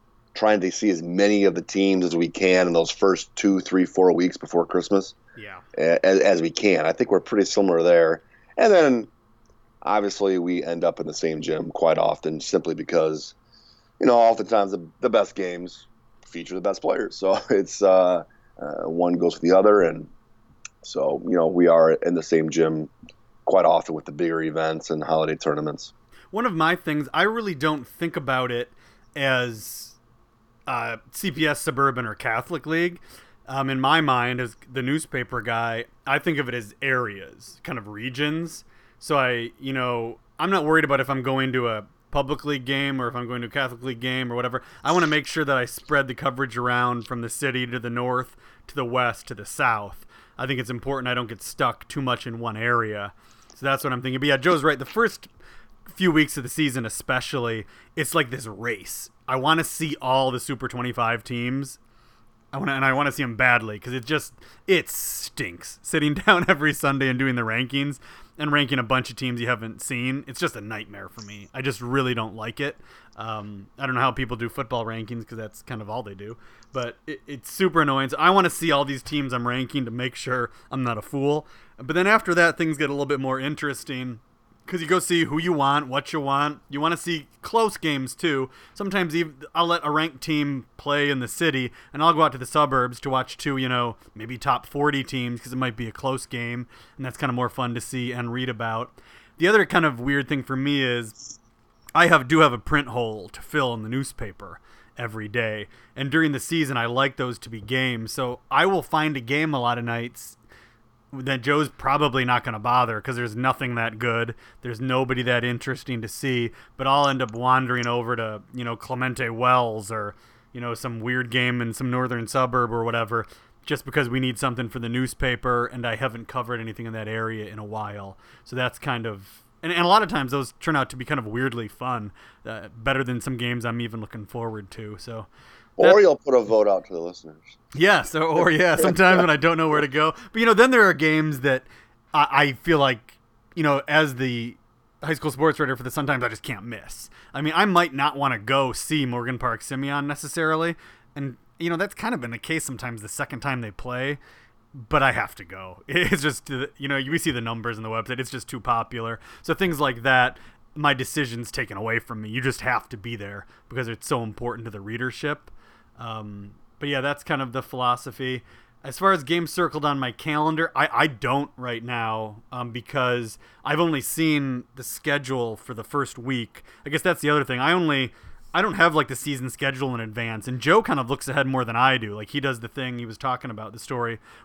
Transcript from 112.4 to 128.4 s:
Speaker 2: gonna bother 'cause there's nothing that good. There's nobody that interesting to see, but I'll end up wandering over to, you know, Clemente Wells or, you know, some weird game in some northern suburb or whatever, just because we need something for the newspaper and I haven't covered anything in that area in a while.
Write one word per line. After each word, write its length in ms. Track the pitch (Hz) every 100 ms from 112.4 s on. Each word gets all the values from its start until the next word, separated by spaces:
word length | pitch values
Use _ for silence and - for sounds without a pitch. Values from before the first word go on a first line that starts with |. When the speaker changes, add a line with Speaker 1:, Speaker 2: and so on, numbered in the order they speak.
Speaker 2:
gonna 160 | 120 110
bother 400 | 120 123 117 107
'cause 160 | - 120
there's 200 | 120 110
nothing 400 | 131 - 127 117
that 220 | 113 110
good. 380 | 120 117 117 - - -
There's 200 | 123 113
nobody 420 | 131 131 131 127
that 200 | 123 123
interesting 580 | 123 120 139 120 - 120
to 60 | 110
see, 440 | - 135 123 117 - - -
but 100 | 135
I'll 220 | 143 143
end 140 | 131
up 100 | 120
wandering 560 | 113 127 131 127 123 120
over 280 | 120 117 117
to, 240 | 110 104 -
you 100 | 127 117
know, 100 | 113
Clemente 540 | - 123 127 127 117
Wells 600 | 113 123 127 117 110 101
or, 240 | 110 104 - _ _ _
you 80 | 120
know, 140 | 120
some 260 | 113 127 113
weird 300 | 117 127 120
game 300 | 127 123 123
in 120 | 117
some 160 | 110 127
northern 380 | 123 120 120 110
suburb 460 | 135 127 123 117
or 100 | 117
whatever, 420 | 117 117 110 117 - - _ _ -
just 200 | - 131
because 240 | 151 123
we 100 | 131
need 180 | 127 120
something 300 | 135 120 117
for 120 | 123
the 100 | 117
newspaper 760 | 123 131 - 131 117 123 120 120
and 180 | 123 117
I 100 | 110
haven't 320 | 131 117 107
covered 320 | 131 117 117
anything 260 | 113 107 113
in 80 |
that 140 | 110 107
area 400 | 113 113 110 104
in 80 | 107
a 60 | 104
while. 520 | 107 104 101 98 - - -